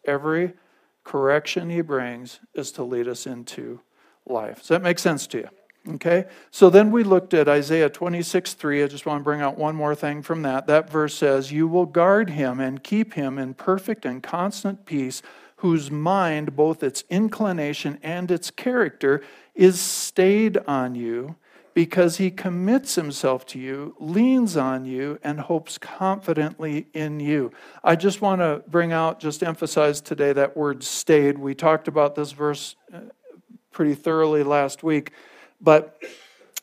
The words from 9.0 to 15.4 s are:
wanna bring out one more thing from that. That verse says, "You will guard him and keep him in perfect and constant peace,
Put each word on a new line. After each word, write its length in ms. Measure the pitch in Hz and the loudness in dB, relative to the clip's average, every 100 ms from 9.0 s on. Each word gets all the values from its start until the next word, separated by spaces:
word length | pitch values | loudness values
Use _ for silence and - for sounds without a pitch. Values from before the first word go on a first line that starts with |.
| 160 | -6
wanna 180 | 147 | -4
bring 180 | 143 147 | -2 -2
out 160 | 143 139 | -2 -2
one 180 | 151 156 | -4 -2
more 200 | 147 147 | -4 -2
thing 260 | 151 147 | -4 -6
from 200 | 139 165 | -6 -4
that. 260 | 143 131 139 | -2 -2 2
That 220 | 151 151 | 2 2
verse 260 | 156 151 - | 0 -2 2
says, 380 | 143 135 135 | 2 2 0
"You 140 | 151 160 | -2 0
will 160 | 175 170 | 2 2
guard 460 | 170 175 202 208 | 4 4 4 2
him 280 | 151 131 127 | -2 -2 -2
and 240 | 131 139 | -4 -6
keep 300 | - 208 220 | -4 -2 -2
him 260 | - 135 135 | -4 -6 -4
in 140 | 131 | -8
perfect 520 | 131 - 190 214 220 135 | -6 -2 -2 -2 -8 -8
and 160 | 127 | -10
constant 640 | - 170 190 202 196 196 - | -8 -4 -4 -4 -6 -8 -6
peace, 360 | 147 127 127 - - | -4 -4 -8 -16 -20